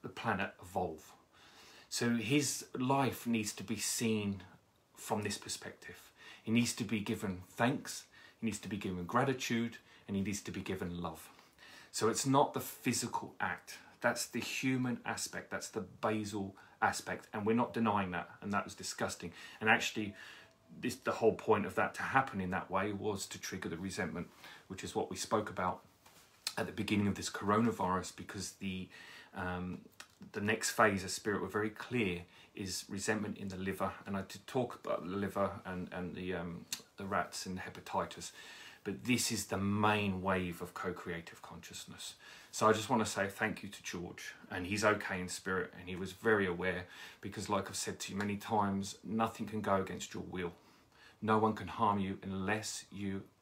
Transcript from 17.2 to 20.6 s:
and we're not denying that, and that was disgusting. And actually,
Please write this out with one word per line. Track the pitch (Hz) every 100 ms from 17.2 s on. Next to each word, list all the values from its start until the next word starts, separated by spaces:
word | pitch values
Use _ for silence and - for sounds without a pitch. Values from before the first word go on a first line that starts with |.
| -
and | 110 104
we're | 117
not | 120
denying | 117 113 104 95
that, | 87 - -
and | 104
that | 101
was | -
disgusting. | - 95 - 98 - - - - -
And | 110
actually, | 117 - - 104 101 - - - _